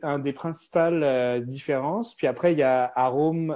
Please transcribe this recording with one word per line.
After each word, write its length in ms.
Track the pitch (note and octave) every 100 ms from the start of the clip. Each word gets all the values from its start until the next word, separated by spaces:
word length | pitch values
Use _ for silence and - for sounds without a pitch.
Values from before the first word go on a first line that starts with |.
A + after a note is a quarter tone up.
un 160 | D#3 C#3+
des 160 | C#3
principales, 720 | C3+ E3 D#3+ - F3 E3 E3+
euh, 360 | C#3+ B2+ B2 B2
différences. 760 | B2 C3+ - C3+ C#3+ G3 A#3 -
Puis 100 | C#3
après, 280 | B2+ F3
il 60 | D#3
y 40 |
a 280 | C3 B2+ B2+ B2+
arôme, 600 | B2+ C3 D#3 E3 D#3+